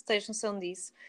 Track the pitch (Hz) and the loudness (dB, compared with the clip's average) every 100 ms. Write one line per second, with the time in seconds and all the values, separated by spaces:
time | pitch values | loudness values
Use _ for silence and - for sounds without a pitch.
0 | - 214 208 214 220 202 180 185 - - | 2 2 2 -2 0 0 -2 -4 -10 -14